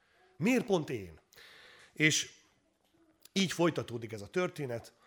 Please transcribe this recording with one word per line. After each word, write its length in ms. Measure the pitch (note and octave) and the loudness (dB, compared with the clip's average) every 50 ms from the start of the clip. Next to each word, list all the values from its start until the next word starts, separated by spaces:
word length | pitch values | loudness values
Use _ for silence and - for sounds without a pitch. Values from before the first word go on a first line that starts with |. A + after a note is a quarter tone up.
| _ _ _ _ _ _ _ - | _ _ _ _ _ _ _ -2
Miért 280 | D3+ A3 C4 A#3+ F3 | 2 2 2 2 2
pont 240 | - G3 F3 D3 D3 | 2 2 0 0 -2
én? 300 | C#3+ A2 F#2+ E2+ D#2+ - _ _ _ - - - - - - - - - - - _ | -6 -8 -8 -12 -16 -20 _ _ _ -20 -20 -20 -20 -20 -20 -20 -20 -20 -20 -16 _
És 380 | - D3+ D#3 C#3+ - - - - - _ _ _ _ _ _ _ _ _ _ _ _ _ _ _ _ - - - | 2 4 4 4 2 -2 -4 -10 -20 _ _ _ _ _ _ _ _ _ _ _ _ _ _ _ _ -20 -4 0
így 180 | F#3+ F#3+ D#3+ | 0 0 2
folytatódik 600 | - - E3+ E3+ - C3+ A#2 - A#2 A#2+ A2+ G#2+ | 2 2 2 2 2 0 -4 -6 -8 -10 -10 -10
ez 100 | G#2+ G#2+ | -10 -10
a 60 | G2+ G2+ | -12 -6
történet, 680 | - F3+ F3+ F3 - - D3 B2+ A#2 A2+ - - - _ _ | -2 -2 -2 -2 -4 -6 -6 -6 -6 -6 -8 -12 -18 _ _